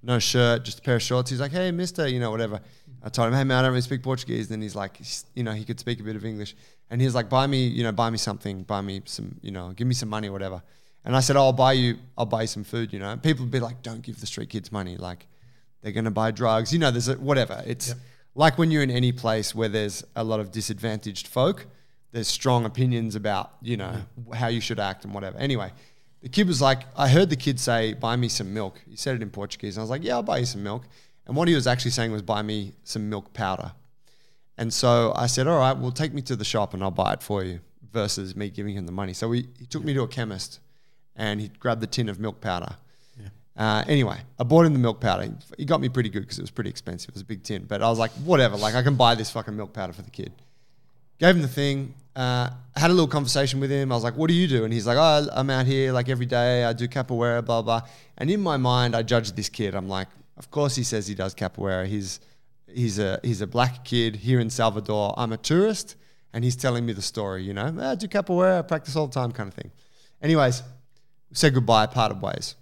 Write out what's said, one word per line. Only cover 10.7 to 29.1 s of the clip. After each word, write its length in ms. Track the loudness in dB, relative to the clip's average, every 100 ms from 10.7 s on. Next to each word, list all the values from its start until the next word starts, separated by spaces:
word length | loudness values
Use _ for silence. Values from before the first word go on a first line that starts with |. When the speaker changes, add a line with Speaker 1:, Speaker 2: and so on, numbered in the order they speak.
| -20 -20 -16 0
Speaker 1:
And 100 | 2
I 40 |
said, 160 | 4 6
"Oh, 40 | 6
I'll 80 |
buy 200 | 6 4
you, 260 | 6 2 0 -8 -4
I'll 80 | -2
buy 160 | 0
you 60 | -2
some 160 | -6
food," 280 | -8 -6 -6
you 60 | -6
know. 120 | -8
And 100 | -2
people 240 | 0 0 0
would 60 |
be 80 | -2
like, 220 | -4 -8
"Don't 180 | -12 -12
give 180 | -12 -12
the 60 | -10
street 240 | -10 -8
kids 220 | -8 -8
money. 260 | -8 -6 -8
Like, 300 | -10 -12 -18 -20 -20 -20 -20 -12
they're 100 | -6
gonna 180 | -2 -2
buy 200 | 0 0
drugs." 420 | 2 2 2 2
You 60 | 2
know, 120 | 2
there's 160 | 2 -2
a, 80 | -2
whatever. 460 | 0 2 2 -4 -8
It's 240 | -6 -6
Speaker 2:
Yep. 80 | -8 -14 -20 -18 4
Speaker 1:
like 220 | 4 6
when 140 | 2
you're 120 | 4
in 80 | 2
any 200 | 2 2
place 400 | 2 0 0 -2 -2
where 140 | 0
there's 340 | 0 -2 -6 -10 -6
a 60 |
lot 160 | -2 -2
of 100 | -4
disadvantaged 760 | -6 -6 -6 -4 -6 -8 -10 -6
folk, 380 | 0 0 0 -10 -20 -20 -20 -12
there's 160 | -6 -4
strong 380 | -2 2 2 0
opinions 500 | 0 0 0 -2 -4
about, 380 | -2 -2 -4 -12
you 160 | -6 -4
know, 240 | -4 -8 -10 -16 -12
Speaker 2:
Yeah. 60 | -4
Speaker 1:
how 120 | -2
you 120 | 0
should 200 | -2 -2
act 240 | -4 -4 -10
and 80 |
whatever. 240 | -8 -8 -4
Anyway, 340 | -2 -2 -4 -12 -20 -20 -20 -18
the 80 | -6
kid 160 | 0 2
was 140 | 4
like, 200 | 4 2 -2 0
I 100 | 6
heard 220 | 6 6
the 80 | 2
kid 200 | 0 -2
say, 340 | 0 0 0
"Buy 220 | -2 -2 0
me 100 | 0
some 260 | -2 -4
milk." 280 | -6 -6 -10 -20
He 80 | -8
said 180 | -4